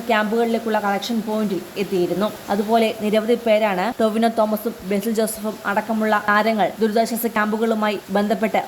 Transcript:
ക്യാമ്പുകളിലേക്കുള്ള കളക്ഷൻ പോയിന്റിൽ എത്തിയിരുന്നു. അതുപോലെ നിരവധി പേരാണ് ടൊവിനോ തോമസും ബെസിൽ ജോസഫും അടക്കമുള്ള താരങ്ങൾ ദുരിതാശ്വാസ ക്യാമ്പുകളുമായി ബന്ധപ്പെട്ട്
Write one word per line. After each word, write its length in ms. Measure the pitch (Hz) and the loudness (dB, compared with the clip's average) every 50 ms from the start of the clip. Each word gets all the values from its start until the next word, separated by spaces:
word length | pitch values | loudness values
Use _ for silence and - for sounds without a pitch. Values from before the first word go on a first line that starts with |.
| 233 - | -2 0
ക്യാമ്പുകളിലേക്കുള്ള 720 | 220 214 214 202 226 233 233 226 226 220 226 226 214 214 | 0 0 2 2 2 0 2 2 0 0 0 0 -2 0
കളക്ഷൻ 420 | 202 202 202 196 202 - 233 220 | 0 0 -2 -2 -2 -2 -2 -2
പോയിന്റിൽ 400 | 202 220 214 220 214 196 190 170 - - - | -2 -2 -2 -2 0 -2 -2 -4 -6 -6 -6
എത്തിയിരുന്നു. 540 | 196 196 175 202 180 175 165 170 180 214 208 - - - - | -6 -4 -2 0 0 0 0 0 0 -2 -2 -4 -6 -6 -4
അതുപോലെ 460 | 202 202 214 214 226 233 220 220 - - | -2 -2 0 2 2 2 2 2 0 -2
നിരവധി 360 | 208 208 208 214 208 226 240 233 233 | -2 0 0 2 2 2 0 2 2
പേരാണ് 560 | 233 214 214 220 208 190 180 190 233 254 - | 2 2 4 4 2 0 0 -2 -2 0 0
ടൊവിനോ 280 | 226 220 208 226 226 226 226 | 0 2 2 2 2 2 2
തോമസും 380 | 226 214 214 214 208 - 233 - - - 185 | 2 0 0 0 -2 -4 -4 -8 -6 -6 -2
ബെസിൽ 220 | 208 196 196 233 | -2 -2 0 0
ജോസഫും 440 | 220 220 220 214 - 208 208 220 202 - - | 0 0 0 -2 -2 -6 -6 -8 -8 -6 -4
അടക്കമുള്ള 580 | 202 202 214 208 226 226 220 214 214 214 208 - | -4 -2 -2 -2 -2 -2 0 2 2 2 2 2
താരങ്ങൾ 440 | 208 208 208 208 226 220 208 180 151 - - | 2 2 4 4 2 2 2 2 0 0 0
ദുരിതാശ്വാസ 440 | 220 220 202 233 226 226 240 220 - | 0 0 2 2 0 0 -2 -2 -2
ക്യാമ്പുകളുമായി 760 | 226 - 214 214 214 214 214 233 226 220 214 214 214 202 180 - - | -2 0 0 0 0 0 0 0 0 0 0 0 0 -2 -2 -4 -2
ബന്ധപ്പെട്ട് 520 | 190 202 202 214 226 190 220 202 - 196 - | 0 0 2 2 0 0 0 0 0 0 -2